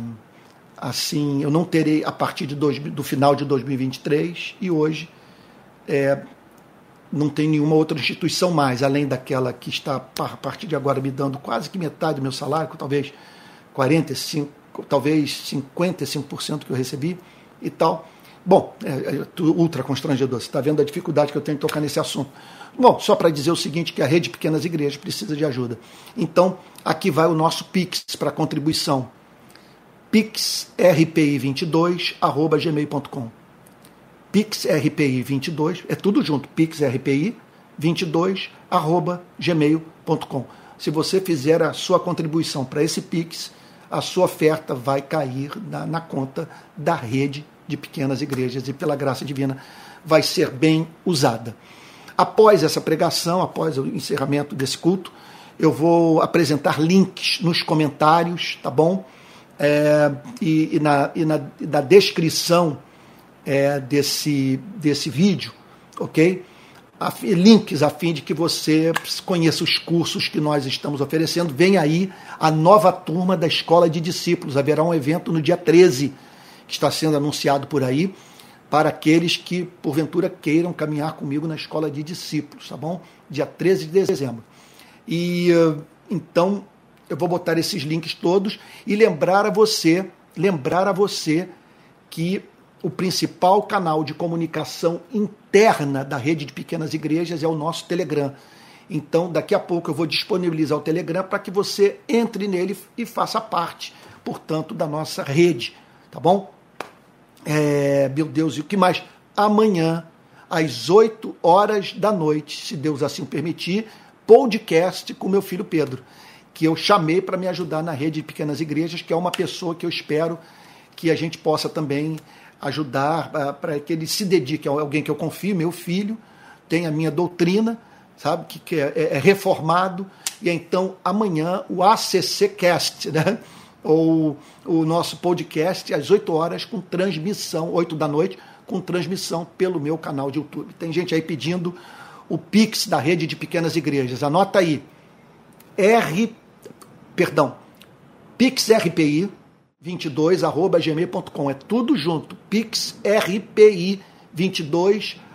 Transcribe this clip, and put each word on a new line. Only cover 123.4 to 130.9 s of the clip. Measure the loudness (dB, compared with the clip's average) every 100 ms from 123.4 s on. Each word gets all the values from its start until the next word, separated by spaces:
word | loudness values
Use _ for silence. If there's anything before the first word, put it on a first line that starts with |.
| -6
pra | -6 -6 -6
que | -4
ele | -6 -4
se | -4
dedique | 0 0 0 -4 -2
a |
alguém | -2 -2 -4
que | -2
eu | -4
confio, | -4 -4 -4 -2
meu | -2
filho, | -4 -4 -2 -2 -8 -14 -20 -20 -20 -4
tem | -2 0
a |
minha | -2 -2
doutrina, | -2 -4 0 2 2 0 -4 -12 -20 _ _
sabe, | -4 -4 -6
que, | -16
que | -4 -2
é, | -2
é, | 0 -2 2
é |
reformado, | 4 4 0 0 2 2 0 -4 -12 -12 -14 -6
e | -4
então | -4 -2 -2 -2